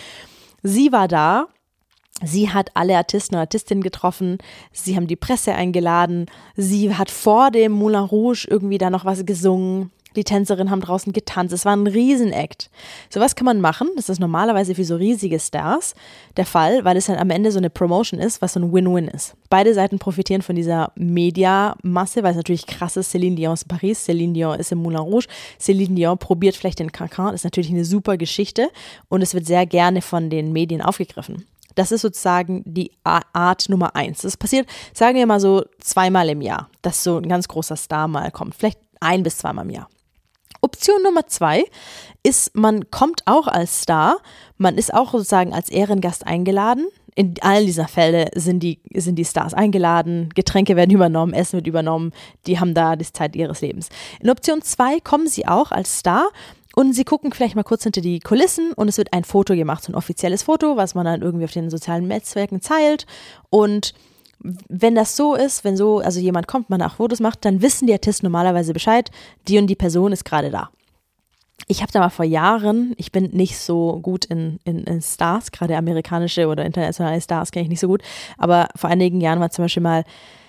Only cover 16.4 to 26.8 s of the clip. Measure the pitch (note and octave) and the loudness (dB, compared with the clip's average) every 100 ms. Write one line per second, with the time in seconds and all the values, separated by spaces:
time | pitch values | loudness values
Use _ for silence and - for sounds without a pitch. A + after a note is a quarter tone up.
16.4 | F3+ F3 D#3+ B3+ F#3+ F3+ G3+ F#3 F#3 E3+ | 0 2 2 2 2 2 0 0 0 2
17.4 | G#3+ G3 F3 - F3 F3+ A3+ F3 A3+ - | 2 2 -2 0 0 2 0 -2 -4 -2
18.4 | F#3 F3+ F3 F#3 F#3 F3+ D#3+ - - - | -4 -2 0 2 2 2 -2 -8 -12 -14
19.4 | _ F#3+ G3+ G#4 G3 G3 - E3+ - F#3+ | _ 4 4 4 2 -2 -4 -4 -2 -2
20.4 | - F3 E3+ E3 D#3+ - F3 F3 F3 E3+ | -2 -2 0 -2 -2 -4 -2 2 0 2
21.4 | F#3 G3 G3+ - F3+ F3+ F#3+ A#3+ G3 E3+ | 2 4 2 -2 -2 -2 0 0 0 0
22.4 | E3 E3+ - - F3 F#3+ F#3 F3+ F#3 F3 | -2 -4 -4 -8 -6 -4 -4 -2 0 0
23.4 | D#3+ E3 - F3 F#3+ A3 - E3+ E3+ E3 | -2 -4 -6 -4 -2 -2 -2 -2 0 0
24.4 | D#3+ D3+ E3+ E3+ E3 D#3+ D#3 A3 - - | -2 -4 -4 -4 -2 -4 0 0 -2 -10
25.4 | - - - G3 F#3+ F3+ E3+ F#3 - F3 | -20 -6 0 2 2 2 2 0 -4 0
26.4 | F#3+ - F#3 - | 0 0 -4 -6